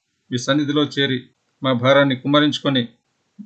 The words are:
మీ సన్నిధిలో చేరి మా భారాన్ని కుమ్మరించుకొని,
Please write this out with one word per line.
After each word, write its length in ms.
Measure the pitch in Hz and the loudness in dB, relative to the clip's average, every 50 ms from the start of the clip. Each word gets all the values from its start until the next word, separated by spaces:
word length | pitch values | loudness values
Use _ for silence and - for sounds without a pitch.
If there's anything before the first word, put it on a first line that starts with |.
| _ _ _ _ _ - | _ _ _ _ _ -10
మీ 60 | 135 | -8
సన్నిధిలో 460 | 123 - - 139 147 147 135 143 151 147 | -8 -4 -2 -2 -2 0 -2 0 -2 -2
చేరి 400 | - - 143 139 131 131 123 - _ _ _ _ _ _ - 139 | -2 -2 -2 -2 -2 -2 -4 -8 _ _ _ _ _ _ -6 -2
మా 100 | 131 131 | -2 -2
భారాన్ని 420 | 117 120 131 135 139 139 139 127 | 2 2 4 4 4 4 2 0
కుమ్మరించుకొని, 720 | 123 - 139 143 147 151 147 - - - 143 135 127 117 - _ _ _ _ _ _ _ _ _ - - | -4 -2 0 2 2 2 2 -2 -2 -4 -2 -2 -2 -2 -4 _ _ _ _ _ _ _ _ _ -20 -20